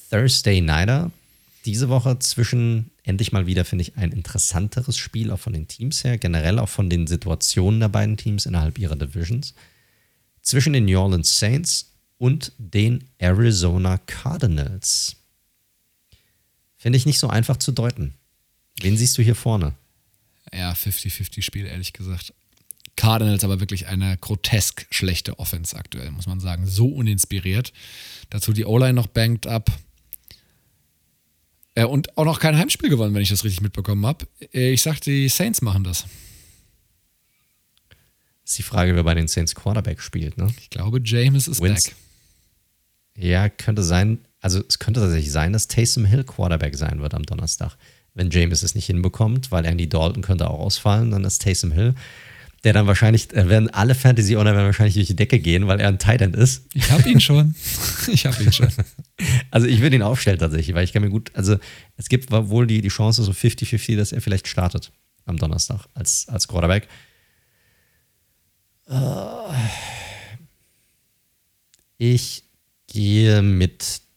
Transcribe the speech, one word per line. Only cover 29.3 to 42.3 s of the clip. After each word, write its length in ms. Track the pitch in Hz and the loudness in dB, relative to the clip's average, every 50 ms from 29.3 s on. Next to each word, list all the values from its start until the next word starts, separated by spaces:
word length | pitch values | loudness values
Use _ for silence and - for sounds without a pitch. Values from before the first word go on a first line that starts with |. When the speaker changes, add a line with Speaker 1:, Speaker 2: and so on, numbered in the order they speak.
| 117 107 - | 0 -2 -4
Speaker 2:
up. 240 | - 120 110 - - - - - _ _ _ _ _ - - _ - - _ _ _ _ _ _ _ _ _ _ _ _ _ _ _ _ _ _ _ _ _ _ _ _ _ _ _ - | -4 -6 -4 -2 -2 -2 -2 -4 _ _ _ _ _ -20 -20 _ -20 -20 _ _ _ _ _ _ _ _ _ _ _ _ _ _ _ _ _ _ _ _ _ _ _ _ _ _ _ -2
Äh, 120 | 113 117 | 0 0
und 320 | 120 143 143 160 - - | 0 0 -2 -4 -2 -2
auch 80 | - 156 | 0 0
noch 160 | 160 160 - | 0 0 0
kein 160 | - 160 151 | 0 2 2
Heimspiel 320 | 151 185 302 - - - 262 | 2 2 0 -2 -2 0 0
gewonnen, 260 | 147 113 110 104 101 | 2 2 2 0 0
wenn 60 | 101 | 0
ich 80 | 101 92 | 0 0
das 160 | 101 92 - | -2 -2 -2
richtig 160 | 107 92 87 | -2 -4 -4
mitbekommen 440 | 104 101 - 101 98 - 104 101 101 | -4 -6 -6 -6 -4 -2 -2 -2 -2
hab. 220 | 120 151 - - - _ - - - - | -2 -4 -4 -8 -16 _ -20 -16 -8 -4
Äh, 200 | 131 127 127 131 | -2 0 2 2
ich 80 | 120 | 2
sag, 180 | - 160 151 143 | 2 0 -2 -4
die 300 | - 147 139 139 135 135 | -2 -2 0 0 0 0
Saints 320 | - - 180 233 214 - | 0 0 0 -2 -2 -2
machen 240 | - 107 95 95 95 | -2 0 0 0 -2
das. 180 | 90 87 - - - - - - - - - - _ _ _ _ _ _ _ _ _ _ _ _ _ _ _ _ _ _ _ _ _ _ _ _ _ _ _ _ _ _ _ _ _ _ _ _ _ _ _ _ | -2 -4 -8 -8 -12 -16 -20 -20 -20 -20 -20 -20 _ _ _ _ _ _ _ _ _ _ _ _ _ _ _ _ _ _ _ _ _ _ _ _ _ _ _ _ _ _ _ _ _ _ _ _ _ _ _ _
Speaker 1:
Ist 140 | - - | -8 -8
die 60 | - 101 | -8 -8
Frage, 300 | - - 90 90 90 90 | -4 -2 0 2 2 2
wer 100 | 87 85 | 2 2
bei 100 | 85 85 | 2 2
den 160 | 82 82 82 | 0 0 -2
Saints 260 | - 90 82 80 - | -2 -2 -2 -4 -4
Quarterback 460 | - - 101 104 110 - - 82 - | -6 -4 -4 -2 -2 -2 -4 -6 -8
spielt, 360 | - - - - 80 76 - | -10 -10 -8 -6 -6 -6 -4
ne? 160 | - 92 104 120 - | -2 -2 -2 -2 -4
Speaker 2:
Ich 100 | - - | -8 -12
glaube, 300 | - - 90 104 117 127 | -8 -6 -4 -2 -2 -2
Jameis 460 | 123 107 117 120 120 135 139 139 127 | -2 0 0 2 4 4 4 2 0
ist 140 | - - - | 0 -2 0
Speaker 1:
Wins- 240 | 85 92 101 92 - | 2 2 2 2 0
Speaker 2:
back. 100 | - - - _ _ _ _ _ _ | -2 -6 -12 _ _ _ _ _ _